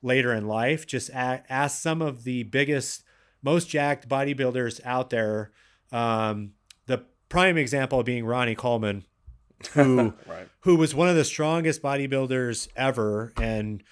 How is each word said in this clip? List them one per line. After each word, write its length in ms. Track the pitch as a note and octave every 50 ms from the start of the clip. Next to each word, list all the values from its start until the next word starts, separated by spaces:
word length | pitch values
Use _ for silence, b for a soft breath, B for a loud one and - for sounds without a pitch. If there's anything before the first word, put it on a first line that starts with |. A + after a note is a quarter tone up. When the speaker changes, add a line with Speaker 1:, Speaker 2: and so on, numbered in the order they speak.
Speaker 1:
later 320 | - B2 B2+ C3+ B2 B2
in 140 | A#2 A2 G#2
life. 400 | G#2+ G#2+ A2+ A#2 C3 D#3 D#3 D#3+
Just 240 | - - B2 - -
a-, 340 | C3 C3 B2+ B2+ B2+ B2+ - -
ask 320 | C3 C3+ C#3+ C#3 - -
some 180 | - E3 D#3+ E3
of 240 | D#3+ D3 C3 A#2 A#2
the 200 | B2+ B2+ B2 A#2
biggest, 600 | G2+ - C3+ C#3+ C#3 D3 C3+ C3 - - - b b b b b b b b
most 260 | - C#3 D#3+ F3 E3+ -
jacked 400 | - D3 C#3+ C#3+ C#3+ C3+ - A#2
bodybuilders 720 | C#3 C3+ C#3 C#3+ C#3+ C3 C3 B2+ B2 B2+ B2 A#2 A2+ - -
out 240 | B2 B2 B2+ B2+ B2+
there. 420 | A#2+ A2+ A2 G#2+ G#2+ G#2+ G#2 b b b b b b b b _
Um, 600 | B2+ A#2 A#2 A2+ A2+ A2 A2 G#2+ G#2 G#2 G#2 G2+ - _ _ - - _ _
the 180 | - B2+ B2 - _ _ _ _ -
prime 300 | - F3 F#3 F#3+ F3 D#3+
example 440 | C#3 A#2 C#3 C#3 C3 C3 C#3 B2+
being 220 | A2+ B2 B2 A#2+ A2+
Ronnie 300 | A2+ A#2+ B2 B2 A#2 A2
Coleman, 500 | - - B2 A#2+ A2+ A2 G#2 G2+ G2 - _ _ _ _ - - - _ _ _ - - -
who, 420 | - D3 C#3 C3 B2+ B2 A#2 G#2+ - -
Speaker 2:
<laughs> 60 | -
Right. 220 | - - F2+ F#2 - _ _
Speaker 1:
who 160 | - F3+ F3
was 180 | D#3+ D#3+ D3+ D3
one 160 | C#3+ F3 F3+
of 60 | F3
the 80 | D#3+ C#3
strongest 580 | - - - D3+ D#3 E3 E3+ D#3+ D#3+ D3 D#3+
bodybuilders 840 | - C#3 C#3 C#3 C#3 C3+ C3+ C3+ C3+ B2+ C3 B2+ B2 A#2+ A2+ - - - -
ever 600 | B2 C3 C3+ B2 A#2+ G#2+ G#2+ G#2 G#2+ A2+ A2+ - -
and 440 | A2+ A2+ A2 G#2+ G#2+ G#2+ G#2+ G2 b b